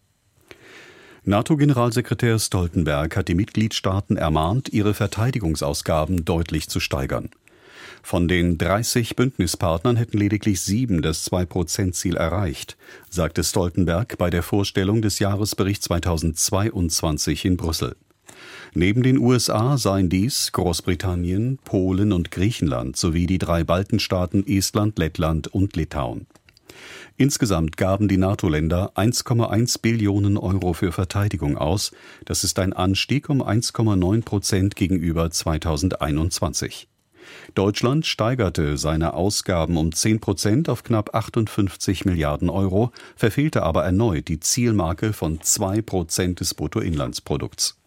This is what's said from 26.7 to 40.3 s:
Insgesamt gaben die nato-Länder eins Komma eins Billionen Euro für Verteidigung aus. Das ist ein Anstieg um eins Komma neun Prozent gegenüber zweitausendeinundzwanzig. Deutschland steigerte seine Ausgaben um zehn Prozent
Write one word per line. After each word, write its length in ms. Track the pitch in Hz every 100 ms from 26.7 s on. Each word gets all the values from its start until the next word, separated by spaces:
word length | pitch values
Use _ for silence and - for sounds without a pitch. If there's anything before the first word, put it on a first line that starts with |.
| - - - - -
Insgesamt 640 | 135 - 113 82 80 -
gaben 300 | 95 98 104
die 100 | 95
nato-Länder 760 | 95 101 92 110 80 87 101 -
eins 280 | 110 -
Komma 220 | - 117 110
eins 320 | 101 123 -
Billionen 580 | 113 117 101 104 101 101
Euro 380 | 95 95 90
für 180 | 82 90
Verteidigung 640 | 92 92 101 101 92 - -
aus. 360 | 73 101 - - - - -
Das 180 | 90
ist 140 | 95 -
ein 160 | 92
Anstieg 560 | - 92 98 - 135 -
um 100 | 135
eins 320 | - 110 -
Komma 240 | - 110 95
neun 260 | 87 113
Prozent 520 | - 101 - 95 98 -
gegenüber 540 | 92 92 85 82 82
zweitausendeinundzwanzig. 1600 | - 82 78 85 76 95 - 73 73 87 - 85 - - - - _ _ _ - - -
Deutschland 500 | - 98 101 123 151
steigerte 720 | - - 110 127 92 85 73 71
seine 380 | 76 80 80
Ausgaben 640 | 76 98 - - 87 80 82
um 140 | 82
zehn 280 | - 110 107
Prozent 480 | -